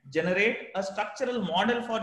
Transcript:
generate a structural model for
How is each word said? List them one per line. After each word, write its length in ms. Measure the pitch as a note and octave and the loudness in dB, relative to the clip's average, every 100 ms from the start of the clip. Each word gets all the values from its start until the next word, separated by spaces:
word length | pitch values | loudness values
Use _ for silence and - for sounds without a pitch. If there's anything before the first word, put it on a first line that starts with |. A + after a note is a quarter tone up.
| C#3 | -6
generate 600 | D#3 E3+ F3+ G#3+ - - F#3+ | -2 2 4 4 2 -4 -4
a 60 | |
structural 600 | G3 - G#3+ - B3 B3 | -4 -4 -6 -4 -2 -2
model 400 | F3+ E3+ A3 A#3+ | 0 2 2 2
for 180 | A3+ A3 | 0 -4